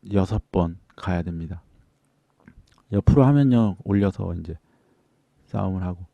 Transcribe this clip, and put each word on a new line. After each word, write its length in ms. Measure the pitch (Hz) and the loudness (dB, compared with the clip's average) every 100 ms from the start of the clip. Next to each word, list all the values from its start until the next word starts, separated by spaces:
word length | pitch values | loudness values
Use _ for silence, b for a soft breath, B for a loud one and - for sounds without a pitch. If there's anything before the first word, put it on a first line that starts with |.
| 98 | -2
여섯 380 | 101 92 107 - | -2 0 -2 -2
번 260 | 92 85 85 _ - | -2 -2 -4 _ -14
가야 260 | - 87 | -6 -4
됩니다. 400 | 85 85 80 80 _ _ _ _ _ _ _ _ - - _ _ _ | -4 -8 -10 -12 _ _ _ _ _ _ _ _ -20 -20 _ _ _
옆으로 320 | 101 - - | 0 4 6
하면요, 520 | 131 143 139 123 110 92 | 6 6 4 4 2 -2
올려서 500 | - 101 101 - 95 | -2 0 0 -2 -8
이제 240 | 87 80 82 _ _ _ _ _ _ _ _ _ | -8 -10 -16 _ _ _ _ _ _ _ _ _
싸움을 360 | 104 95 95 | -6 -6 -4
하고. 240 | 90 87 90 | -6 -10 -14